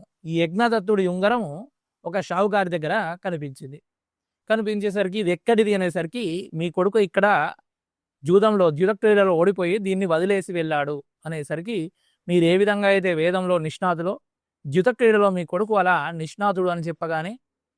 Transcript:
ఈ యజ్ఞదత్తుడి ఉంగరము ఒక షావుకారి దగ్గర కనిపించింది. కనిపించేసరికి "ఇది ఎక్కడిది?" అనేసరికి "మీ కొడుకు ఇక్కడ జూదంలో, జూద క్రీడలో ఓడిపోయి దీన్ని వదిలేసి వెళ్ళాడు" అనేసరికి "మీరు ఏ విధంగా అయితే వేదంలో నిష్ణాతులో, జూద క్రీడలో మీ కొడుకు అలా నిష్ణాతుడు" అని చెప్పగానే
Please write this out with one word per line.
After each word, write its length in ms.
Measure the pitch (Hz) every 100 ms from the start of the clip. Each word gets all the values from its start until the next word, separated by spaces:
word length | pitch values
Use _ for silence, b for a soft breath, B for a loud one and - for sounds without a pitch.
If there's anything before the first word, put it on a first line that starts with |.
| - _ 165
ఈ 80 | 165
యజ్ఞదత్తుడి 640 | 170 180 233 226 185 208 185
ఉంగరము 440 | 180 202 240 180 147 254 _ _ _ -
ఒక 140 | 185
షావుకారి 500 | 170 175 208 202 185
దగ్గర 240 | 170 151 208 175 175
కనిపించింది. 640 | 190 170 143 131 139 147 _ _ _ _ _ _ -
కనిపించేసరికి 680 | 220 214 208 208 196 190 196
"ఇది 120 | 180
ఎక్కడిది?" 400 | 175 - 226 214
అనేసరికి 500 | 202 180 170 165 247 208 170 196
"మీ 140 | 160 170
కొడుకు 300 | 165 185 220
ఇక్కడ 260 | 196 - 196 185 156 - _ _ _ _ _ _
జూదంలో, 420 | 135 190 214 208 175
జూద 200 | 147 185
క్రీడలో 400 | 214 220 208 190 170
ఓడిపోయి 400 | 180 196 175 202
దీన్ని 280 | 196 190 190
వదిలేసి 460 | 160 185 202 185
వెళ్ళాడు" 420 | 175 160 147 143 147 - _
అనేసరికి 540 | 156 160 143 156 180 220 165 - _ _ -
"మీరు 180 | 175 165
ఏ 100 | 185
విధంగా 300 | 202 202 202
అయితే 240 | 196 185
వేదంలో 440 | 160 165 185 185 180
నిష్ణాతులో, 560 | 156 - 185 165 170 208 _ _ _ _ 147
జూద 240 | 147 185
క్రీడలో 380 | 240 233 214 202
మీ 140 | 185 160
కొడుకు 280 | 180 214 214
అలా 180 | 185 175 147
నిష్ణాతుడు" 580 | 165 160 - 208 185 180
అని 120 | 175
చెప్పగానే 520 | 165 160 165 160 165 240 _ _ _